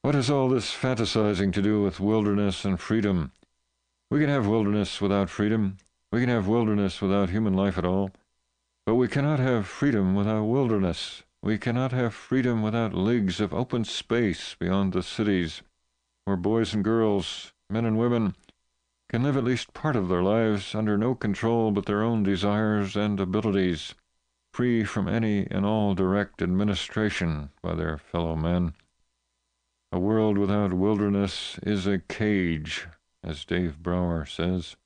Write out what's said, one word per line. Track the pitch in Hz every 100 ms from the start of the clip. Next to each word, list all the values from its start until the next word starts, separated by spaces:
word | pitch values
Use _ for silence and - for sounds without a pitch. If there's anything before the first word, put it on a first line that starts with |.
What | 131
has | 143 123
all | 143 131
this | 127 -
fantasizing | - 131 120 110 113 107 92 98
to | 98
do | 101 107
with | 101 90
wilderness | 98 110 104 101 101 92
and | 101 90
freedom? | - 110 104 92 71 _ _ _ _ _ _ _ _
We | 143
can | 147
have | 143 101
wilderness | 113 101 104 98 -
without | 98 101 95
freedom. | - 104 110 98 95 _ _ _
We | 117
can | 123
have | 117 98
wilderness | 117 110 104 98 -
without | 98 101 95
human | 101 110
life | 95 98 90
at | 90
all. | 95 98 _ _ _ _ _ _ _ -
But | 117
we | 123
cannot | 143 147 151
have | 131 120 98
freedom | - 143 113 92 98
without | 101 110
wilderness. | 107 127 127 107 92 82 - - _ _
We | 98 110
cannot | 123 120 131
have | 127 120
freedom | - - 131 123 113
without | 107 117 113
leagues | 90 98 120 95 87
of | 104
open | 87 127 123
space | 107 - - 117 110 85 - -
beyond | 90 95 98
the | 92
cities, | 92 - 107 95 82 - - _ _ _ _ _ -
where | 98
boys | 95 113 110
and | 104
girls, | 101 113 110 101 87 - - _ _
men | 110
and | 113 110
women, | 120 120 104 - - _ _ _ _ _ _
can | 117
live | 139 135
at |
least | 120 123 -
part | - 156 127
of | 90
their | 90
lives | 95 110 113 104 - 107
under | 107 104
no | 117 127
control | 107 95 113 117 110
but | 101 95
their | 104
own | 113 113
desires | 101 92 104 104 110 107 98 104
and | 104 101
abilities, | 92 101 107 98 92 80 - - _ _ _ _ _
free | - 123 117
from | 104 110 90
any | 113 110 104 -
and | 95 101
all | 110 104
direct | 92 92 101 101 -
administration | 90 92 104 95 - - 107 - 85 76 73 _
by | 85
their | 82 82 76
fellow | - 85 82 80
men. | 82 90 87 - _ _ _ _ _ _ _ _ _ _ _
"A | 90
world | 98 110 107 101
without | 98 104 101
wilderness | 90 98 104 104 101 98 - - -
is | - 104 95
a | 98
cage," | - - 107 101 87 78 78 - - - _ _
as | 90 76 -
Dave | 87 87 78
Brower | 85 90 87 85 76
says. | - 87 92 82 -